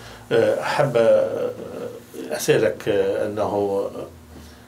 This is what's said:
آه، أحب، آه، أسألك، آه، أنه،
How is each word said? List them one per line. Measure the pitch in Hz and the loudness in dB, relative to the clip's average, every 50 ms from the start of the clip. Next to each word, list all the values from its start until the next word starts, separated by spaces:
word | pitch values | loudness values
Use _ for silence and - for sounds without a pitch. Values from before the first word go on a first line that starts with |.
| - - - - - - 127 | -14 -16 -18 -18 -6 0 2
آه، | 117 110 107 - - | 4 4 4 2 0
أحب، | - - - - 143 135 - | -2 -2 0 0 0 2 4
آه، | 117 113 113 107 107 - - - - - - - - - - - - - - - - - - - - - - | 4 6 6 6 6 4 2 -2 -2 -4 -4 -6 -8 -12 -12 -10 -10 -10 -10 -12 -14 -16 -16 -14 -14 -10 -8
أسألك، | - - - - 147 110 110 107 - - - - | -8 -2 0 2 4 4 4 2 0 -2 -2 0
آه، | 104 101 95 98 98 110 107 | 2 2 2 2 0 0 -2
أنه، | 104 104 107 101 95 101 101 101 101 98 98 98 - - - - - - - - - - - - - - - - | -2 -2 -2 -2 0 0 0 0 0 0 -2 -2 -4 -6 -10 -12 -14 -16 -20 -20 -20 -20 -20 -20 -20 -20 -20 -20